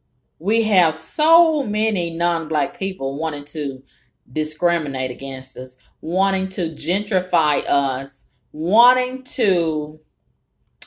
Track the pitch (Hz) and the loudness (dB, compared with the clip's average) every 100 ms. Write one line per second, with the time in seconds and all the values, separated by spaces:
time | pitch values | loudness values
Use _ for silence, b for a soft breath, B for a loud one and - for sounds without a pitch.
0 | _ _ _ _ 180 226 214 190 165 156 | _ _ _ _ 0 0 2 4 2 0
1 | - - 311 330 330 302 226 208 220 190 | -8 0 6 6 6 2 -2 -2 0 -2
2 | 170 165 175 165 156 151 139 - 196 185 | -4 -2 0 0 -2 -2 -2 -2 -6 -4
3 | 135 139 160 147 147 156 147 131 b b | -4 -4 -4 -6 -8 -6 -6 -6 b b
4 | b _ - 135 151 - 175 170 147 135 | b _ -8 -4 -4 0 0 0 -2 -4
5 | 131 127 135 131 131 127 131 - b _ | -6 -6 -8 -10 -10 -12 -12 -14 b _
6 | 156 180 196 190 190 - 165 135 147 196 | -4 0 2 0 -2 -4 -4 -4 -2 -2
7 | 208 190 180 170 151 147 - 143 139 131 | 0 -2 0 2 2 0 0 0 0 -4
8 | 139 - - _ _ 151 165 214 247 254 | -8 -14 -20 _ _ -8 2 6 6 6
9 | 247 254 254 - 208 180 165 156 151 156 | 0 -6 -8 -2 2 2 2 -2 -6 -12
10 | _ _ _ _ _ _ _ _ | _ _ _ _ _ _ _ _